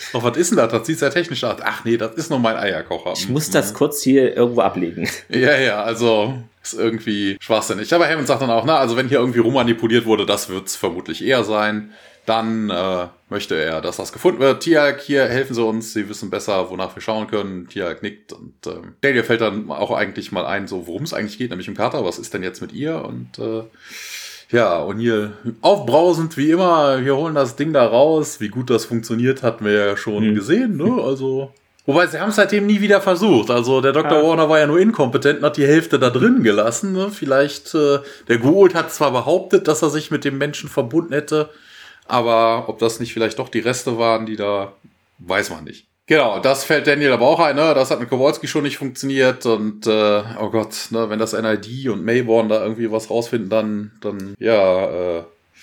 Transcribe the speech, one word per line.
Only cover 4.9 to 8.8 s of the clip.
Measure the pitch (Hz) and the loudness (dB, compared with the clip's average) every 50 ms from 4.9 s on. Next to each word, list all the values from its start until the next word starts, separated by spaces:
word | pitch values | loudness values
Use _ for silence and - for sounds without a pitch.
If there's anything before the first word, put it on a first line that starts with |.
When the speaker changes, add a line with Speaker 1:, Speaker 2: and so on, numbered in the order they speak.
| 85 85 82 - - - - - | -4 -6 -6 -6 -8 -10 -8 -4
Speaker 2:
Ja, | - 123 127 139 147 131 | 0 2 4 4 4 4
ja, | 135 117 101 104 104 | 2 0 0 -2 -2
also | 113 113 107 120 117 110 107 104 123 131 123 117 - _ _ - | -4 -2 0 2 2 4 2 2 0 -4 -8 -12 -18 _ _ -16
ist | - - | -10 -6
irgendwie | 101 117 117 113 110 - 117 104 104 101 98 98 - | -2 -2 -2 -2 -2 -4 -4 -4 -2 -2 -2 -4 -4
schwachsinnig. | - - 113 107 - - 104 98 107 - 170 | -2 0 0 0 0 -2 -4 -4 -2 0 2
Aber | 170 170 147 | 2 2 2
Hammond | 165 156 131 | 0 0 0
sagt | 135 135 120 | 0 0 0
dann | 135 120 | 0 2
auch, | 117 113 110 | 2 2 2
na, | 151 160 | 2 2
also | 143 | 2